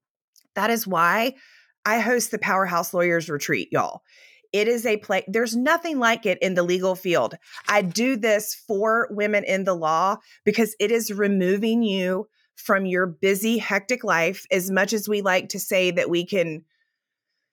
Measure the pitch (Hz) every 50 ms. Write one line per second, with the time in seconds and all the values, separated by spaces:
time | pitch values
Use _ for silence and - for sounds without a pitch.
0 | _ _ _ _ _ _ _ - _ _ - 202 202 220 233 220 - 190 185 165
1 | 170 170 190 220 226 269 269 - - - - - _ _ _ _ - 208 220 233
2 | 208 233 247 240 220 - 226 214 - 196 185 190 190 180 180 170 180 - - 175
3 | 175 175 170 170 156 165 147 143 - - 147 98 - - - 135 95 - - -
4 | _ _ _ - - - _ _ _ - - 202 214 226 247 233 220 233 208 208
5 | - - 196 190 - 185 190 226 247 226 226 240 254 302 339 339 339 339 302 254
6 | 240 226 226 - - 196 180 - 180 190 185 175 175 175 180 185 185 190 185 175
7 | - 180 165 143 117 110 - - _ - - - - - 208 208 190 175 - 214
8 | 240 262 269 208 226 220 208 214 214 - - - - - 208 196 220 220 226 233
9 | 233 - 208 208 208 208 208 202 - - 190 190 190 190 180 170 160 156 160 160
10 | 185 196 214 214 _ _ - _ - 214 214 233 220 214 - - 208 208 233 226
11 | 220 220 202 202 208 202 202 190 180 180 196 202 226 220 226 233 233 208 190 190
12 | 180 180 185 190 214 _ _ _ _ _ _ - - - 202 190 190 185 180 180
13 | 185 180 156 - 196 190 202 190 214 226 240 214 - - 202 202 202 - 254 247
14 | - 202 170 165 165 175 190 - - - 202 190 180 190 190 190 202 202 226 208
15 | 196 208 214 202 196 190 180 185 - - - 190 - - 202 185 185 180 175 175
16 | - 143 175 175 175 - 202 185 170 165 156 160 - _ _ _ _ _ _ _
17 | _ _ _ _ _ _ _ _ _ _